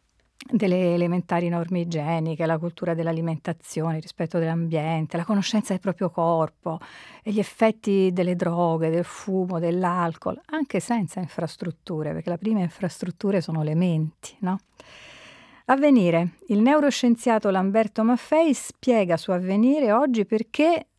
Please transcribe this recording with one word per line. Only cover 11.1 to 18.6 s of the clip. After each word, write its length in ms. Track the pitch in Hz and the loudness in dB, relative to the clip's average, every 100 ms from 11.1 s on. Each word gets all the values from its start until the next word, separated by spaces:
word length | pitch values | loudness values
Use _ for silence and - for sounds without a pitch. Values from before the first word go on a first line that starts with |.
| 185 | -6
infrastrutture, 920 | 165 - 160 - 175 - - 156 151 | -8 -6 -8 -6 -10 -10 -8 -6 -6
perché 160 | 160 175 | -6 -6
la 80 | 170 | -4
prima 240 | 214 214 | -2 -2
infrastrutture 800 | 175 - 180 - 180 - 196 196 | -2 -4 -8 -6 -10 -4 -2 -2
sono 220 | 165 160 | -2 -4
le 120 | 151 160 | -2 0
menti, 580 | 180 160 156 - - - | 0 0 -2 -8 -20 -8
no? 200 | 180 196 - - - - - - - - - _ - | -6 -6 -10 -20 -20 -20 -20 -20 -20 -20 -20 _ 0
Avvenire. 680 | 269 294 254 175 170 175 - - | 4 6 6 6 4 0 -4 -2
Il 140 | 208 | 2
neuroscienziato 880 | 240 302 285 - 240 233 247 220 208 | 4 4 2 2 2 2 2 2 2
Lamberto 540 | 190 190 220 214 - | 2 2 2 0 0
Maffei 500 | 220 247 - 311 330 | 0 0 2 4 4
spiega 640 | 240 | 2